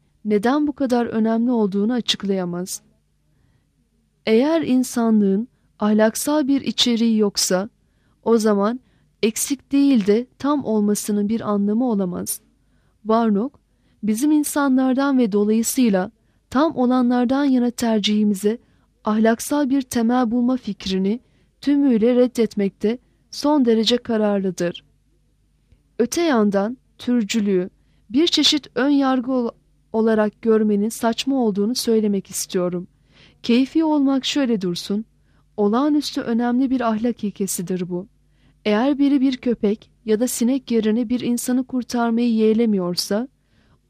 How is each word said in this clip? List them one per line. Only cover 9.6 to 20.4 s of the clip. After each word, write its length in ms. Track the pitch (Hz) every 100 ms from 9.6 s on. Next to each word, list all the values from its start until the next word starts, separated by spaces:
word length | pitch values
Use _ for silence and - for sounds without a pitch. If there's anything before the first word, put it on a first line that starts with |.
| _
değil 360 | 277 277 254 196
de 200 | 214 247 _
tam 280 | 277 294 -
olmasının 640 | 220 208 208 - 208 208
bir 120 | 226
anlamı 480 | - 208 202 214 254
olamaz. 520 | 202 185 175 202 - _ _ _ _ _ _
Warnock, 580 | 208 226 226 202 262 - _ _ _ _
bizim 280 | 208 220 302
insanlardan 880 | 302 294 302 277 254 262 254 285 262
ve 140 | 233
dolayısıyla 800 | 202 208 226 233 - 240 190 196 - _ _ _
tam 260 | 247 320 262
olanlardan 680 | 247 254 240 247 247 269
yana 280 | 285 254 240
tercihimize 840 | - 233 220 208 214 208 196 208 233 _ _ _ _
ahlaksal 640 | 220 214 220 226 - 294 277
bir 120 | 277
temel 500 | 262 247 226 254 247
bulma 260 | 240